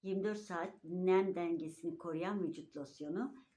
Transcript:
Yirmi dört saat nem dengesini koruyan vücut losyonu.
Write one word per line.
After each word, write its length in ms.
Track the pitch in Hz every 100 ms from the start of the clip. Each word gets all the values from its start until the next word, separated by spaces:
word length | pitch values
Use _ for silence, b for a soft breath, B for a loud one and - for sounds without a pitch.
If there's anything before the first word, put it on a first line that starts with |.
Yirmi 220 | 190 190
dört 140 | 202 208
saat 460 | - 175 180 -
nem 500 | 160 180 185 185 196
dengesini 640 | 175 170 165 156 - 170 165
koruyan 440 | 170 160 180 208
vücut 340 | 165 147 156 147
losyonu. 720 | 139 - 151 180 269 - -